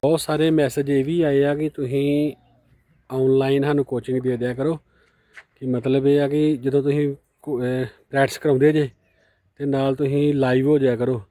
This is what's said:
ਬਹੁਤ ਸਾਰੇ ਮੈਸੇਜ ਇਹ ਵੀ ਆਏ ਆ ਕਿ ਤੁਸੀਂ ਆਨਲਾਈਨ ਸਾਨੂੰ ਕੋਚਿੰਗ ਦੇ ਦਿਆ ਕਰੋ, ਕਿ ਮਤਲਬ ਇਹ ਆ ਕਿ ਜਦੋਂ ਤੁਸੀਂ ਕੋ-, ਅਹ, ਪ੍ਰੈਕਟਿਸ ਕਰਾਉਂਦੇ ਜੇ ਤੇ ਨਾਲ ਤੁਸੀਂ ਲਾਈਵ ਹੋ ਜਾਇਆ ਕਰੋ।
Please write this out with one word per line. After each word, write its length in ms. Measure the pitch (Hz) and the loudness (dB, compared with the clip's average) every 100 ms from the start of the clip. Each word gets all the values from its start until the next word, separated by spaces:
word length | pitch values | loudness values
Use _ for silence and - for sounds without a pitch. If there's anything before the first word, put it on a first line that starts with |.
ਬਹੁਤ 180 | 139 160 | 2 0
ਸਾਰੇ 300 | - 151 160 | -2 0 2
ਮੈਸੇਜ 400 | 156 143 151 139 | 2 0 -2 -2
ਇਹ 140 | 139 | 0
ਵੀ 180 | 135 170 | 0 0
ਆਏ 220 | 156 139 | 2 2
ਆ 100 | 143 | 2
ਕਿ 140 | 147 151 | 0 -4
ਤੁਸੀਂ 640 | 147 131 139 143 147 147 127 _ _ _ _ _ _ _ | -6 -4 -2 0 0 -2 -6 _ _ _ _ _ _ _
ਆਨਲਾਈਨ 500 | 131 131 135 135 139 | -2 2 2 2 0
ਸਾਨੂੰ 220 | 139 143 | 0 -2
ਕੋਚਿੰਗ 360 | 135 123 113 127 | -2 -6 -4 -4
ਦੇ 160 | 127 123 | -2 -2
ਦਿਆ 180 | 120 | -4
ਕਰੋ, 220 | 123 143 156 _ _ _ _ _ - _ _ | -2 -4 -4 _ _ _ _ _ -20 _ _
ਕਿ 60 | 131 | -4
ਮਤਲਬ 400 | 123 131 135 139 | -2 0 0 2
ਇਹ 140 | 143 | 2
ਆ 80 | 143 | 2
ਕਿ 280 | 147 151 147 | 0 0 0
ਜਦੋਂ 260 | 131 143 | 0 0
ਤੁਸੀਂ 340 | 139 147 143 139 _ _ | 0 0 -2 -4 _ _
ਕੋ-, 200 | - 127 | -8 -4
ਅਹ, 240 | 123 127 123 - _ | -2 -4 -6 -10 _
ਪ੍ਰੈਕਟਿਸ 280 | 139 135 - | 0 0 0
ਕਰਾਉਂਦੇ 340 | 156 131 147 | 0 4 4
ਜੇ 180 | 151 139 _ _ _ _ _ _ _ | 2 -2 _ _ _ _ _ _ _
ਤੇ 80 | |
ਨਾਲ 300 | 143 135 135 | -4 0 0
ਤੁਸੀਂ 400 | 131 139 143 147 | 0 0 0 0
ਲਾਈਵ 320 | 143 131 127 135 | 2 2 2 4
ਹੋ 120 | 151 | 4
ਜਾਇਆ 180 | 131 117 | 2 2
ਕਰੋ। 260 | 123 127 - | -2 -2 -8